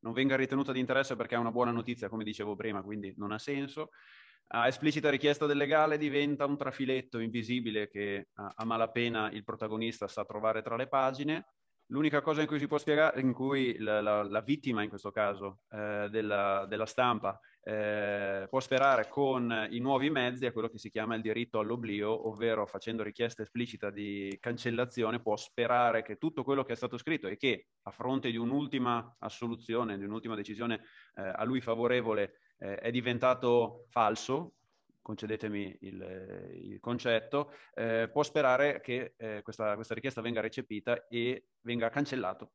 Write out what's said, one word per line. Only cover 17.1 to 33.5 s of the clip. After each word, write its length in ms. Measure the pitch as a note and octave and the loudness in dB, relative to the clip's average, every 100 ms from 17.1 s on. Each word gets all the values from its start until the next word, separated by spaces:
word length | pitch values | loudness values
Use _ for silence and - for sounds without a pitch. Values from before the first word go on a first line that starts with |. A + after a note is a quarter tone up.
| A2+ G2 G2 - _ | 4 0 -6 -12 _
eh, 840 | - G#2+ G#2 G#2 G2+ G2+ G2 G2 G2 | -6 -2 0 0 0 0 -2 -4 -2
può 100 | C3 | -2
sperare 480 | C3 C3 C#3 B2+ G#2+ | 2 4 6 4 2
con 580 | - C#3 C3 A#2+ A2+ G#2+ | 0 2 2 0 0 -2
i 80 | A#2+ | -2
nuovi 300 | B2+ C3+ C#3 | 2 2 2
mezzi 360 | D3 B2 B2+ B2+ | 2 0 0 -2
è 60 | |
quello 180 | A#2 A2+ | -2 -4
che 80 | A2 | -6
si 120 | G#2+ | -8
chiama 260 | A2+ A2 A2+ | -4 -2 -2
il 60 | |
diritto 380 | A2 A2 A#2 A2+ | 0 -2 0 -2
all'oblio, 680 | G#2+ A#2+ A#2 G2+ G#2 A2 A2+ | 0 -2 -2 -2 0 0 -2
ovvero 380 | G#2 A2+ A2 G2+ | 0 0 2 0
facendo 380 | G2 A2+ A2+ | -4 -6 -4
richiesta 380 | G#2+ - A#2 - | -4 -2 -2 -2
esplicita 480 | G#2+ A#2+ A#2+ A2 G#2 | -8 -4 -4 -4 -6
di 480 | G2+ G#2 G2+ G2 G2 | -6 -6 -4 -6 -6
cancellazione 800 | - A#2 A#2+ A#2 B2 B2 A2 A#2 | -6 -2 -2 0 0 0 0 0
può 160 | A2+ G#2 | 0 -2
sperare 680 | - - A#2 B2 A#2+ A2+ | -4 -2 4 6 6 4
che 140 | A2 G#2 | 0 -4
tutto 260 | D#3+ D3+ | -2 -2
quello 200 | B2 C3+ | 0 2
che 100 | B2+ | 2
è 20 | A#2 | -2
stato 220 | B2 A#2+ | -4 -4
scritto 300 | - D#3+ - | -2 -2 -2
e 100 | G#2 | 0
che 320 | C3+ G2 - _ | 2 2 -4 _
a 80 | - | -16
fronte 400 | - B2 C3+ B2 | -6 0 0 0
di 60 | A#2 | 0
un'ultima 800 | A#2 C#3 C#3+ C#3 B2 A#2+ A#2 _ | 0 0 0 0 2 0 -2 _
assoluzione, 800 | A2 - A#2 A2+ - A2+ A2+ G2 | -10 -6 -6 -6 -2 -2 0 -2
di 80 | G2+ | -4
un'ultima 300 | A2 A2+ A2 | -6 -6 -6
decisione, 460 | G2+ G#2+ A#2 A2 - - - - | -6 -4 -2 -2 -4 -20 -20 -10
eh, 60 | |
a 220 | F#2+ F#2 | -6 -2
lui 160 | A2+ C3 | 0 -2
favorevole, 800 | A#2+ A2+ A#2+ B2 A2+ G#2+ G2+ - _ _ | 0 0 2 2 2 0 0 -4 _ _
eh, 180 | G2 G2 | -8 -4
è 140 | A#2 | -2
diventato 920 | A#2+ B2 A#2+ B2+ B2 B2 | 0 0 2 4 4 6